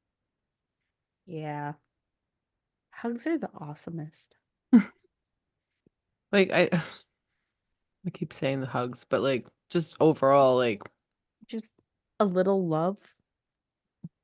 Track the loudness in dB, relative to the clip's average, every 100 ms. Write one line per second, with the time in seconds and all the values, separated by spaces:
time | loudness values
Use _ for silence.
0 | _ _ _ _ _ _ _ _ _ _
1 | _ _ -14 -10 -8 -8 -10 -12 _ _
2 | _ _ _ _ _ _ _ _ _ -10
3 | -8 -6 -4 -4 -6 -12 -14 -14 -12 -12
4 | -12 -16 -20 _ _ _ _ 4 4 -8
5 | _ _ _ _ _ _ _ _ _ _
6 | _ _ _ 2 2 2 2 0 -4 -12
7 | _ _ _ _ _ _ _ _ _ _
8 | -12 -8 -10 -4 -4 -4 -4 -4 -4 -8
9 | -2 0 2 0 -4 _ -6 -4 -4 2
10 | 4 4 6 6 6 6 2 -2 -8 _
11 | _ _ _ _ -12 -12 -12 _ _ _
12 | _ -4 0 0 0 0 0 -2 -2 -4
13 | -14 _ _ _ _ _ _ _ _ _
14 | -20 _